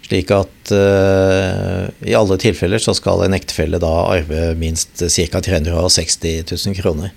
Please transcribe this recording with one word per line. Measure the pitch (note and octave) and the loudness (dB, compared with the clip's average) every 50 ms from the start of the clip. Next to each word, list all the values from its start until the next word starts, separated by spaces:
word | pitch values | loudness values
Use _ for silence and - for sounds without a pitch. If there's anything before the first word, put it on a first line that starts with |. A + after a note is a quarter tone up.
| - | -8
Slik | - G2+ F#2+ E2+ - | -2 -2 -2 0 2
at, | G#2 G2 F#2+ - - - - - | 2 2 2 0 -6 -12 -4 0
eh, | G#2 G2 G2 G2 G2 G2 F#2+ G2 F#2+ F#2+ F#2+ F#2+ F#2+ F#2+ F#2+ F#2 F#2 F#2+ G2 F#2 F#2 F#2 F#2+ G2 - - - G2+ | 2 4 4 4 4 4 4 4 4 4 4 4 4 2 2 0 -2 -2 -4 -4 -4 -4 -6 -6 -8 -8 -4 0
i | A2+ | 2
alle | A2+ A2 F#2+ F#2+ | 2 2 2 2
tilfeller | F#2 - A2+ F2+ - F2+ F2 G2+ A2+ | 2 2 0 0 0 0 0 0 0
så | - - G2 | 0 0 -2
skal | - - F#2+ F#2 F#2 F#2 | 0 0 0 0 2 2
en | F#2+ F#2+ | 2 0
ektefelle | F#2 - - - - D#2+ D2+ E2 F2 | -2 -2 -6 -4 -2 -2 0 0 0
da | E2+ E2 D#2+ E2+ F2 - F#2+ | 0 0 2 2 2 2 0
arve | F2 D#2 D#2 D2+ D#2+ E2 E2 D#2+ D#2+ | 0 -2 -2 -4 -2 -2 -2 -2 -2
minst | E2 D#2+ E2 D#2+ - - - - F2+ E2+ | -2 -4 -4 -4 -6 -8 -6 -6 -2 -2
cirka | - - E2+ E2 - F#2 | 0 0 -2 -2 -2 -4
tre | F2+ - F#2 | -2 0 0
hundre | E2 D2+ E2+ E2+ | 0 0 0 0
og | E2 F2 F2+ | 0 0 2
seksti | - - E2+ - - - - E2 E2 D#2+ D#2+ | 0 0 0 -2 -4 -4 -2 -4 -4 -4 -6
tusen | - - E2+ - G#2+ F#2+ | -8 -8 -6 -4 -4 -4
kroner. | F2+ - F#2+ D#2+ D2+ F2 F#2 - | -2 -2 -2 -2 -2 -4 -8 -10